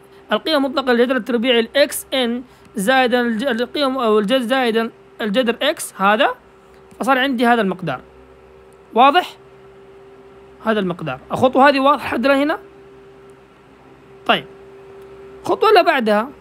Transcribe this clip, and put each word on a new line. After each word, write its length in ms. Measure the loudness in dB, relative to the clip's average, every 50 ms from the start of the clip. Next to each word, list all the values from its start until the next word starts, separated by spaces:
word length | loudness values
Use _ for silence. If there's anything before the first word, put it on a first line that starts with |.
| -20 -20 -20 -20 -8 -4 -4
القيمة 240 | -4 -2 0 -2
المطلقة 360 | 0 0 -2 -4 -4 -2 0 2
للجذر 240 | 2 2 2 0
التربيعي 460 | -4 -4 -4 -4 -2 0 2 2 2 0
ل 60 | 0 0
إكس 300 | 0 0 0 -2 -10 -10 -6 -4
إن 280 | -4 -2 -2 -4 -6 -10 -14 -20 -20 -20 -14 -8
زائدا 440 | -6 -2 2 2 2 2 2 2 0
الج-، 280 | 0 0 -2 -4 -2 -4
القيم 500 | -2 -4 -4 -6 -4 -2 -2 -2 -2 -2
أو 200 | 0 0 2 2
الجذر 220 | 2 0 -2 -2
زائدا 500 | 0 0 -2 0 0 0 0 -2 -4 -4 -8 -14 -20 -20 -12 -8
الجذر 360 | -6 -4 -2 -2 0 -2 -2 -2 -2
إكس 320 | -4 -4 -4 -8 -14 -8
هذا، 380 | -2 0 2 2 2 2 0 -2 -6 _ -20 -20 -20 _ -20 -20 -20 -20 -20 -12 -8
فصار 180 | -2 0 0 0
عندي 280 | 0 -2 -2 0 2
هذا 140 | 2 2 2
المقدار. 400 | 0 -2 -4 -6 -6 -8 -8 -10 -12 -18 -20 -20 -20 -20 -20 -20 -20 -20 -20 -20 -20 -20 -20 -20 -20 -6 2
واضح؟ 420 | 4 4 4 4 2 -2 -2 -12 -20 -20 -20 -20 -20 -20 -20 -20 -20 -20 -20 -20 -20 -20 -20 -20 -20 -20 -20 -20 -20 -20 -20 -20 -10 -4
هذا 160 | -2 -2 -2
المقدار. 400 | -2 -4 -4 -6 -8 -10 -10 -10 -10 -10 -6
الخطوة 360 | 0 0 0 4 4 4 4
هذه 120 | 4 4
واضحة 260 | 2 2 2 0 -2
لحد 200 | -6 -6 -2 0
هنا؟ 320 | 2 2 2 2 -2 -4 -6 -8 -18 -20 -20 -20 -20 -20 -20 -20 -20 -20 -20 -20 -20 -20 -20 -20 _ -20 -20 -20 -20 -20 -20 -20 -20 -20 -20 -20 -20 -20 -20 -4
طيب. 180 | -4 -4 -4 -4 -10 -20 -20 -20 -20 -20 -20 -20 -20 -20 -20 -20 -20 -20 -20 -20 -20 -20 -18 -8
الخطوة 260 | -6 -4 0 2 4
اللي 140 | 4 4 4
بعدها، 460 | 4 0 0 0 0 0 0 -2 -4 -10 -20